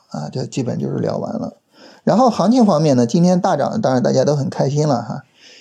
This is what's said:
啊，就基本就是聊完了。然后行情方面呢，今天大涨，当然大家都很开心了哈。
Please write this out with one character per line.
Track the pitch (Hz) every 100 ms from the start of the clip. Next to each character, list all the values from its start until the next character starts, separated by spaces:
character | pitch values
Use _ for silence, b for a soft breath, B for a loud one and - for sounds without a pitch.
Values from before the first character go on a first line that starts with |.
| _
啊， | 147 147
就 | 139 127
基 | 139
本 | 120 113
就 | 135
是 | 139
聊 | 107 -
完 | -
了。 | - - - _ B B B
然 | - 185
后 | 254
行 | - 185
情 | 254 208
方 | 151
面 | 156 127
呢， | 120
今 | 170
天 | 180 180
大 | 196 147
涨， | 131 -
当 | 139
然 | 131
大 | 139
家 | 131 135
都 | 147
很 | 135
开 | - 143
心 | 147 151
了 | 117
哈。 | 107 - - B B B